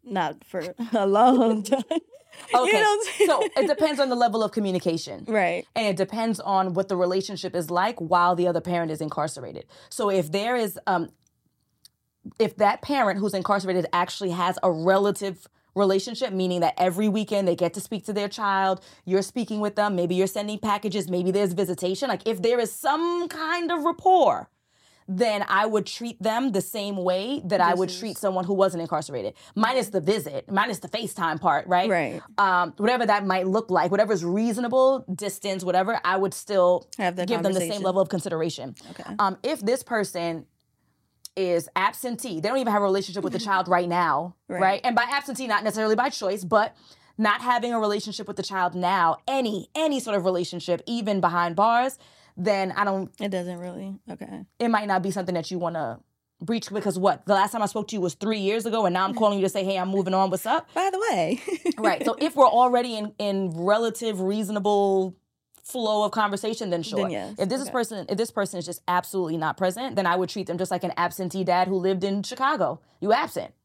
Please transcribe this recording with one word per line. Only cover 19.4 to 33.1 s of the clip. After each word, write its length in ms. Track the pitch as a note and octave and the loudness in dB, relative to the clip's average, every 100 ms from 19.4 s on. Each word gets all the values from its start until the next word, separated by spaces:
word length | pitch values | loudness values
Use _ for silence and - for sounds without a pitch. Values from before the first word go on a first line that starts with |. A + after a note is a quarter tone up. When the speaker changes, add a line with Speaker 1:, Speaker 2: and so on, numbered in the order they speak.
| G#3+ G#3+ | -6 -4
Speaker 2:
with 160 | G#3 G#3 | -2 0
them, 200 | G#3 F#3 | 0 0
maybe 200 | F3 F3+ | 0 0
you're 120 | F#3 | 0
sending 320 | G#3+ G#3 G#3+ | -2 -6 -4
packages, 500 | G#3+ G3+ G#3 G3 E3+ | -2 -2 -2 -4 -2
maybe 220 | F3+ F3+ | -2 0
there's 220 | F#3+ G3+ | 0 0
visitation. 560 | F3 F#3 F3+ F3+ F#3+ C4+ | 0 -2 -2 -2 -2 -2
Like, 180 | G#3 A3 | -2 -2
if 140 | G#3 | 0
there 180 | A3+ A#3+ | 2 2
is 120 | A3+ | 0
some 560 | - D4 D#4 E4+ F4 E4+ | -2 0 0 0 -2 -4
kind 440 | D#4 D#4+ F4 E4+ | -6 -4 -2 -2
of 120 | E4+ | 0
rapport, 680 | D4+ E4+ F#4+ F#4 A#3 G#2+ - _ _ _ _ _ - | -2 2 6 6 6 2 -6 _ _ _ _ _ -8
then 360 | F#3 A#3 G#3 G3+ | 0 0 0 0
I 160 | G3 A3 | 2 2
would 200 | G#3+ G3+ | 0 -2
treat 340 | - A#3 - | -8 -10 -4
them 300 | G#3 A3+ C4 | -2 0 0
the 100 | G3 | 0
same 340 | F3+ A3 G3+ G3 | -2 -6 -4 -2
way 440 | F3+ F#3 G#3+ C#4 F3+ | 0 0 -2 -6 -2
that 140 | F#3+ | 2
I 140 | F3 | 4
would 160 | F3+ F3+ | 4 0
Speaker 1:
This 100 | F3+ | -4
Speaker 2:
treat 120 | A3+ | -8
Speaker 1:
is 80 | E3 | -2
Speaker 2:
someone 260 | G3+ F#3 F3+ | -2 0 0
who 80 | |
wasn't 280 | F#3+ G3 F3+ | 2 2 2
incarcerated. 520 | E3 D3+ D3+ C3+ G2+ - - - | -4 -4 -4 -6 -8 -10 -10 0
Minus 340 | A3 C4 G#3 | 2 2 0
the 100 | G3 | 0
visit, 500 | D#3 A3 - - - | 0 0 -2 -10 -4
minus 300 | G3 A3 E3 | -2 0 -4
the 80 | - | -8
FaceTime 540 | A3 G#3+ - E3 D#3 | -8 -8 -4 -4 0
part, 240 | F3+ C#3+ - | 2 0 2
right? 220 | F3+ G3 | 2 4
Speaker 1:
Right. 320 | F3+ C#3 - - - | 0 0 -6 -6 0
Speaker 2:
Um, 360 | G3 F3+ E3+ - | 4 4 0 0
whatever 280 | G#3+ B3 | 0 2
that 180 | A3 | 4